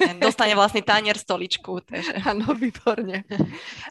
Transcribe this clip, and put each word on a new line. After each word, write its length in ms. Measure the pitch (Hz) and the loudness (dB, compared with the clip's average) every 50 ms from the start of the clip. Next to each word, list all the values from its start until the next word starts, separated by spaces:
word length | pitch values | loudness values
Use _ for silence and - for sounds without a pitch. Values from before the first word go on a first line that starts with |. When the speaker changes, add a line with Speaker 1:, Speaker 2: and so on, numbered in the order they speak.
| 370 233 175 175 | 0 0 2 2
Speaker 1:
Dostane 320 | - 214 254 - 233 214 | 2 2 4 4 2 4
vlastný 320 | 208 202 202 208 - 214 196 | 6 6 4 4 4 2 2
tanier, 320 | - 208 214 214 214 214 | 4 2 4 4 2 -2
stoličku, 640 | 214 - - 190 175 175 185 - - - - 185 180 | -2 -2 -4 -4 -2 -2 -4 -6 -6 -6 -8 -8 -8
takže 400 | - - - 175 - - - 196 | -8 -10 -10 -8 -6 -6 -6 -4
Speaker 2:
Áno, 320 | 190 - 208 208 220 240 | -2 -2 -2 -2 0 -2
výborne. 720 | 294 226 262 233 - - - 240 214 - 226 190 185 190 - - 208 196 - - - - - - - - - - | -2 -2 -2 -4 -4 -2 -2 -2 0 -2 -2 -6 -6 -8 -8 -4 -2 0 0 -2 -2 -10 -14 -16 -16 -16 -16 -6